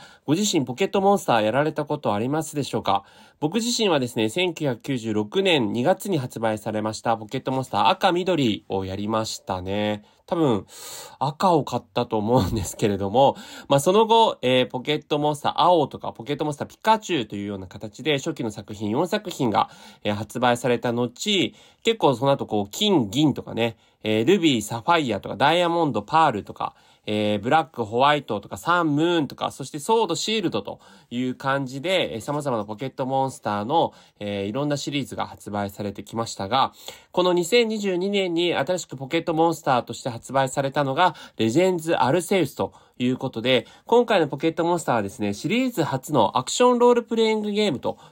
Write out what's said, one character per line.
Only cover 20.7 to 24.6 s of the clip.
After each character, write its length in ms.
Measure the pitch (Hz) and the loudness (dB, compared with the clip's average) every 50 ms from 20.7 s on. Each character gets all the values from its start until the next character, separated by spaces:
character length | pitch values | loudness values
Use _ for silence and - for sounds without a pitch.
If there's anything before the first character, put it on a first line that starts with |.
| 120 113 | 0 0
た 120 | - 123 | 0 -2
後、 180 | 117 120 123 117 - - - 214 208 185 143 - - - - - _ _ - | -2 -2 -2 -4 -4 -6 -2 0 0 0 0 -2 -4 -10 -20 -20 _ _ -2
結 140 | 226 226 220 | -2 0 2
構 160 | 180 147 131 | 2 2 2
そ 100 | 107 135 | 2 2
の 60 | 139 | 2
後 140 | 139 - 113 | 2 0 0
こ 180 | - 110 104 101 | -2 -2 -2 -2
う、 60 | 101 | -2
金、 400 | - - 160 156 190 151 113 98 | -4 -2 2 2 4 2 2 0
銀 260 | 92 135 156 143 107 | 2 2 2 2 2
と 80 | - - | 0 -6
か 100 | - - | -6 -2
ね、 240 | 110 117 117 - _ _ _ _ _ - | -2 -2 -2 -2 _ _ _ _ _ -2
え 200 | 107 107 110 113 | 0 2 2 4
ー、 20 | |
ル 140 | 139 196 196 | 4 4 4
ビ 180 | 165 156 131 | 4 2 2
ー、 40 | 110 | 2